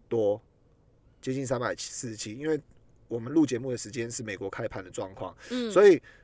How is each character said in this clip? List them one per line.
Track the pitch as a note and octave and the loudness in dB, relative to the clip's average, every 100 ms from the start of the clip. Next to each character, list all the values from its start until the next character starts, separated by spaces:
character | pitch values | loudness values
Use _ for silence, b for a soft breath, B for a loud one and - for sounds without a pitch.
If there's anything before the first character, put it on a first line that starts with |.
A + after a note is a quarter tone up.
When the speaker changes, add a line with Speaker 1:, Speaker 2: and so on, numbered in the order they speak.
| _ | _
Speaker 1:
多， | A#2 G#2 G#2 - _ _ _ _ _ _ _ | 2 2 0 -4 _ _ _ _ _ _ _
接 | - | -6
近 | C3 C3 | -4 -2
三 | B2 | -2
百 | A#2+ F2 | -2 -4
四 | - - B2 | -8 -10 -10
十 | G#2+ | -10
七。 | - | -10
因 | A2+ D3+ | -6 -2
为 | D3+ - - - - - | -2 -4 -20 -20 -20 -10
我 | A#2 | -8
们 | A#2 | 0
录 | D3 D3+ | 4 4
节 | A#2+ | 2
目 | C3 | -4
的 | A#2+ | -6
时 | G#2+ | -6
间 | A2 A#2 | -6 -6
是 | A#2 | -6
美 | A2 F#2+ | -6 -6
国 | G2 | -6
开 | - A#2 | -6 -6
盘 | G#2 | -8
的 | F#2 | -10
状 | - F#2+ F#2+ | -10 -10 -8
况， | F#2 - B | -12 -12 B
Speaker 2:
嗯。 | B3 A#3 | -6 0
Speaker 1:
所 | F#3+ G3+ | 8 8
以 | E3 b b | 8 b b